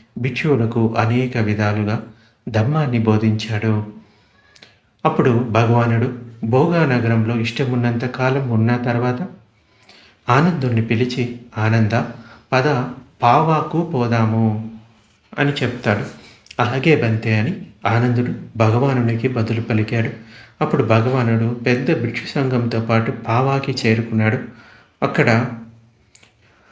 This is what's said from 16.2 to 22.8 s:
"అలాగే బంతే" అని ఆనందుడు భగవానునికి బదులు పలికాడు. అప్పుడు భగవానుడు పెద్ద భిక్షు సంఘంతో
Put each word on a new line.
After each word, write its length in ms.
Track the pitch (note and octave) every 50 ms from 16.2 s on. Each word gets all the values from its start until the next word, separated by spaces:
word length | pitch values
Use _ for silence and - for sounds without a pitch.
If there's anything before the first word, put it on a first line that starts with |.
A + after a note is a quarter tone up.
| - - - - _ - - - A#2+
"అలాగే 400 | A2+ B2 C3+ B2+ E3+ D#3 C3 -
బంతే" 360 | A2+ A2+ A2 - A2+ A2 G#2+
అని 160 | G#2+ C#3 F#3+ - - - - _ -
ఆనందుడు 460 | G#2+ A2 A2+ A#2+ B2 A#2 B2 A#2+ - - - - - -
భగవానునికి 720 | - A2+ G#2+ G#2+ A#2+ C3+ C#3 C3+ B2 A#2 A2+ A#2 A2+ - C3
బదులు 320 | B2+ A#2+ G#2+ - A#2 A2+
పలికాడు. 500 | - - A#2 G#2+ G#2+ - B2 A#2 A2+ - - - - - - - - - _ _
అప్పుడు 220 | D3+ D3+ - - B2
భగవానుడు 720 | G#2+ A2+ A2 A2 B2+ B2+ C3 B2 A#2 A2+ A2+ A2+ A#2 B2
పెద్ద 480 | - - B2+ B2 B2 C#3 D#3+ E3 A#2 A#2
భిక్షు 240 | A#2+ - - -
సంఘంతో 540 | - - D3+ C3+ C3 B2+ A#2+ A#2 A#2 A#2 A2+